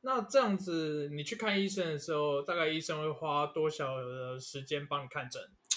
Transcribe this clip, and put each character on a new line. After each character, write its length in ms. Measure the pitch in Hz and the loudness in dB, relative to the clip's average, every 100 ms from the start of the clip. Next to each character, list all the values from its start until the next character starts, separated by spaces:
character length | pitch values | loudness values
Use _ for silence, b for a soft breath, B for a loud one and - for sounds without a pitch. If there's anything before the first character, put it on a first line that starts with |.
那 200 | 262 262 | 2 0
这 160 | 202 269 | 6 6
样 180 | 233 190 | 6 2
子 520 | 190 165 156 151 147 | 2 0 0 0 -2
你 120 | 147 | -4
去 100 | 147 | -4
看 260 | 220 220 202 | -2 2 2
医 60 | 196 | 2
生 200 | 196 170 | 2 0
的 120 | 151 | -2
时 140 | 151 | -2
候， 300 | 151 147 143 | 2 2 2
大 120 | 143 | 0
概 140 | 175 160 | 2 2
医 100 | 160 | 0
生 220 | 160 156 | -2 -2
会 100 | 156 | -2
花 360 | 151 156 147 147 | -2 0 2 0
多 220 | 160 156 | 2 0
少 280 | 151 139 131 | 0 -2 -2
的 420 | 127 127 127 127 | -4 -6 -6 -8
时 240 | 127 139 | -8 -10
间 240 | 135 147 143 | -4 -4 -2
帮 160 | 143 | -4
你 60 | 135 | -4
看 200 | 147 127 | -6 -6
诊？ 140 | - - - - | -10 -12 -18 -4